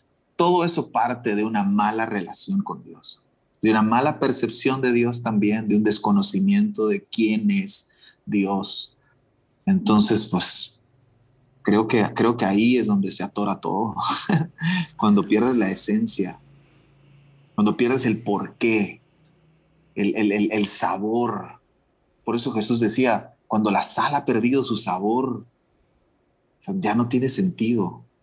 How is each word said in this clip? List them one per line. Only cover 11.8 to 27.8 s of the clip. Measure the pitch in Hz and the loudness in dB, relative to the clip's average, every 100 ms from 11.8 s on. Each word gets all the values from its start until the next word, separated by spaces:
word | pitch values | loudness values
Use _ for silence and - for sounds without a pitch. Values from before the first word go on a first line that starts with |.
| 110 | 2
que, | 117 95 - | 2 2 2
creo | 113 117 | 0 2
que | 95 | 2
ahí | 101 117 123 | 2 4 2
es | 104 | 2
donde | 101 95 | 0 0
se | - | -4
atora | 92 - 104 95 | -6 -4 -4 -4
todo, | - 98 110 - - - - 165 165 | -4 -4 -4 -4 -4 -4 0 0 0
<laughs> | - 165 185 165 - | -4 -2 -2 -4 -2
cuando | 107 104 101 | 2 2 2
pierdes | 107 123 120 | 2 2 0
la | 95 | 0
esencia, | 98 - 107 160 - 90 - _ _ _ _ _ _ _ _ _ _ _ - | -2 0 0 0 -2 -4 -8 _ _ _ _ _ _ _ _ _ _ _ -2
cuando | 104 - | 0 2
pierdes | 120 131 117 | 0 2 0
el | 104 | -2
porqué, | - 101 - - 117 110 95 - _ _ _ _ _ _ _ _ _ | -2 -4 -4 -2 0 2 -2 -8 _ _ _ _ _ _ _ _ _
el, | - 101 107 | -4 -2 0
el, | 107 | 0
el, | 104 104 | 2 0
el | 107 98 | 0 0
sabor. | - 87 92 107 117 117 101 - - _ _ _ _ _ _ - | 0 -2 -4 -2 -2 -2 -4 -10 -18 _ _ _ _ _ _ -6
Por | 117 | -4
eso | 127 | -2
Jesús | 110 104 117 | -2 0 2
decía, | 110 117 127 107 - _ - | 2 2 2 2 -2 _ -4
"Cuando | 110 107 | 0 2
la | 98 | 2
sal | - - - 143 | 0 0 0 -2
ha | - | 0
perdido | 117 120 135 | 0 2 0
su | 123 107 | 0 -2
sabor, | - 90 101 120 127 | -2 -2 0 0 -2
o | 120 - _ _ _ _ _ _ _ _ _ _ _ | -6 -12 _ _ _ _ _ _ _ _ _ _ _
sea, | - 196 | -8 -4
ya | 135 110 | 0 0
no | 120 | 2
tiene | 127 131 | 0 0
sentido". | 113 95 - 113 117 | 0 0 0 0 0